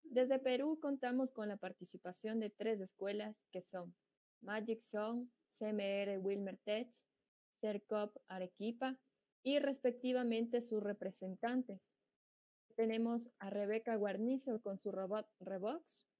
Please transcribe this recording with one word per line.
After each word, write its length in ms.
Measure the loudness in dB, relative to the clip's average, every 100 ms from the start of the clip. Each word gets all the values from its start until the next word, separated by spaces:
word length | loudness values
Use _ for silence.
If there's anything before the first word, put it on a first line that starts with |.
Desde 360 | 2 4 6 4
Perú 420 | 4 2 2 0
contamos 500 | 0 0 2 2 2
con 180 | 0 -4
la 80 | -4
participación 840 | -6 -8 -14 -10 -10 -6 -2 -2
de 100 | -2
tres 300 | -2 0 0
escuelas 560 | -2 _ -2 -2 -4 -10 _
que 100 | -10
son 320 | -8 -10 -10 -14 _ _ _ _
Magic 400 | -4 -4 -2 -4
Zone, 480 | -2 -2 0 -2 -4 _ _ -6
C 100 | -2
M 340 | 0 2 2
R 160 | 0 0
Wilmer 380 | 0 0 -2 -6
Tech, 240 | -2 -2 -2 -12 _ _ _ _ _ _
Cercop 560 | -2 -2 0 -2 -2 -6 _
Arequipa 720 | -6 -6 _ -4 -2 -4 -4 _ _ _ _
y 160 | 2 4
respectivamente 1040 | 4 2 2 2 0 2 4 2 2 0
sus 200 | 2 0
representantes. 1080 | 0 -2 -4 -6 -8 -2 2 2 0 -8 -14 _ _ _ _ _ _ _ _ 0
Tenemos 540 | 2 4 2 0 -2 _
a 120 | -6
Rebeca 440 | -2 0 0 0 2
Guarnizo 680 | 2 2 2 0 0 -2
con 160 | -2 -4
su 120 | -2
robot 380 | -2 -2 -2 -4 _
Revox 680 | -8 -4 -2 -4 -8 -20 _